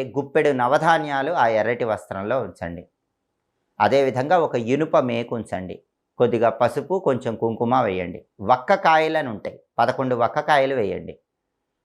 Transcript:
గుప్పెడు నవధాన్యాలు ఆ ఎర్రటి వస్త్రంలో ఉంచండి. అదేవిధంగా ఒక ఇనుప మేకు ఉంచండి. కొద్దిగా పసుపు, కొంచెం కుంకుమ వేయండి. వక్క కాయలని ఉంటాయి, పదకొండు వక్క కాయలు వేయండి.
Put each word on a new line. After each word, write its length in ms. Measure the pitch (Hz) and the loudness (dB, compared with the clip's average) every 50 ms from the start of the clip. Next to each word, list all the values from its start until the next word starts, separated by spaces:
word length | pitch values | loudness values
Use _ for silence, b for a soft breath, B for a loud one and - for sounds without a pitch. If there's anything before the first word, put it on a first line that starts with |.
| 131 | -2
గుప్పెడు 460 | 123 101 139 135 - - 156 147 147 | -4 -4 -6 -6 0 0 2 2 2
నవధాన్యాలు 800 | 135 127 120 123 143 156 160 170 165 160 151 147 139 135 135 156 | 2 2 2 2 2 2 4 4 2 2 0 -2 -4 -2 -2 -2
ఆ 140 | 175 156 123 117 | 0 2 2 2
ఎర్రటి 360 | 110 107 107 117 120 120 127 | 2 2 2 0 0 -2 -2
వస్త్రంలో 520 | 113 104 98 - - 101 95 98 107 127 135 | -2 -2 -4 -4 -10 -8 -6 -4 -2 -2 -4
ఉంచండి. 420 | 107 92 87 - 90 85 85 87 - _ _ _ _ _ _ _ _ _ _ _ _ _ _ _ _ _ _ - | -4 -6 -10 -10 -10 -10 -10 -12 -16 _ _ _ _ _ _ _ _ _ _ _ _ _ _ _ _ _ _ 0
అదేవిధంగా 560 | 104 104 131 139 135 131 113 123 131 151 185 175 | 2 4 4 4 2 2 0 -2 0 2 2 2
ఒక 180 | 151 - 143 120 113 | 2 2 -2 -2 0
ఇనుప 300 | 113 135 147 160 151 - 160 | 0 0 0 0 2 2 2
మేకు 340 | 131 123 117 117 117 - 123 | 2 2 -2 -4 -4 -6 -6
ఉంచండి. 420 | 117 - - 101 92 92 90 90 - _ _ _ _ _ _ _ - | -8 -8 -8 -8 -8 -8 -10 -14 -16 _ _ _ _ _ _ _ 0
కొద్దిగా 300 | 123 117 120 110 117 113 | 2 2 2 2 2 2
పసుపు, 440 | - - 123 117 - 147 120 - 190 190 | 2 2 0 0 0 -4 -6 -4 -4 -2
కొంచెం 360 | 185 160 131 117 - 120 110 | 0 0 -2 -2 -2 -6 -4
కుంకుమ 380 | - 117 113 110 - 120 117 123 131 | -2 -4 -4 -2 -2 -2 0 2 2
వేయండి. 400 | 120 104 92 90 90 87 87 - _ _ _ - | 0 0 -2 -4 -6 -6 -8 -12 _ _ _ -8
వక్క 340 | 101 104 127 127 - - 196 | 0 0 0 0 2 0 0
కాయలని 540 | 190 - 165 160 156 156 156 160 156 143 123 | 2 4 4 4 4 2 2 0 -2 -4 -4
ఉంటాయి, 300 | 107 90 - - - - _ _ - | -8 -8 -10 -12 -12 -14 _ _ -2
పదకొండు 380 | - 117 120 123 139 131 127 123 | 0 0 0 0 -2 -2 -2 0
వక్క 260 | 117 117 117 - 151 | 0 0 0 0 -2
కాయలు 340 | 143 160 151 139 135 135 135 | 0 2 2 2 2 2 0
వేయండి. 400 | 127 104 95 87 87 82 85 - _ _ _ _ _ _ _ _ _ _ _ _ _ _ | -2 -2 -2 -4 -6 -10 -12 -16 _ _ _ _ _ _ _ _ _ _ _ _ _ _